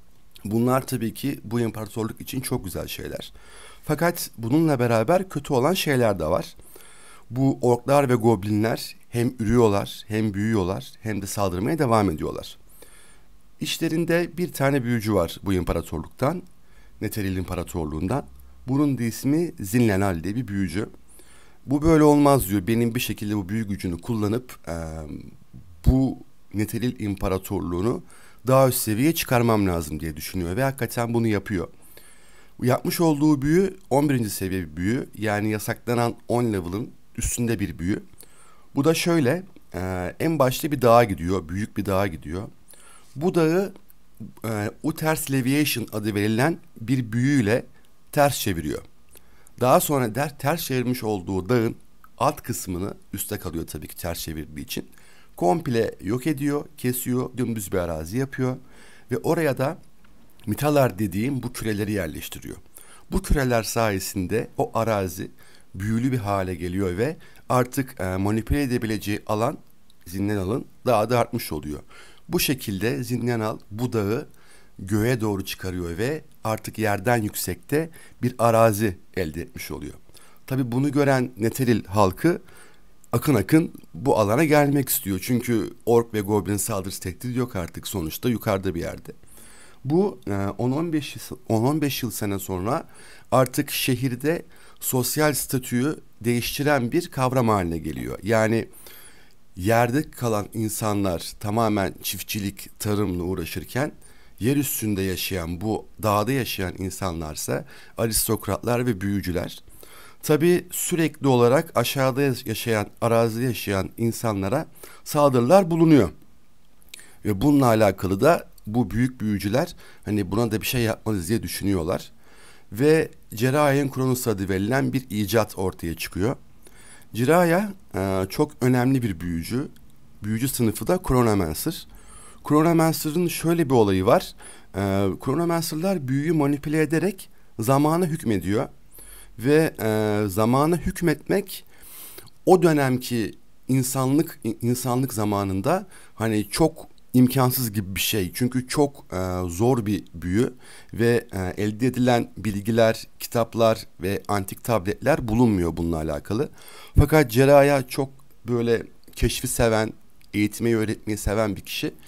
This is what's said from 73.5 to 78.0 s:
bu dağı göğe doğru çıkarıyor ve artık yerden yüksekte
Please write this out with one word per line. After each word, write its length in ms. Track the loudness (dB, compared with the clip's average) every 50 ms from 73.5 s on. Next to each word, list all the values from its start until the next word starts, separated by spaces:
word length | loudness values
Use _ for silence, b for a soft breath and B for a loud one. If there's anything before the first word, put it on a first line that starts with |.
| -4 -6 -10 -12
bu 220 | -6 -6 -4 -2 0
dağı 340 | 0 0 0 0 -2 -4 -8 b b b b b b b b b -14
göğe 420 | -6 -2 0 0 2 2 0 0
doğru 240 | 0 -2 -2 -2 -4
çıkarıyor 520 | -8 -10 -8 -8 -8 -6 -6 -6 -6 -4
ve 260 | -4 -4 -4 -4 -6 -10 -14 -14 -8 -6
artık 340 | -4 -4 -4 -6 -8 -6
yerden 440 | -2 -2 0 0 0 0 0 0 2
yüksekte 680 | 0 -2 -6 -6 -6 -6 -6 -8 -6 -4 -2 -2 -2 -4 B B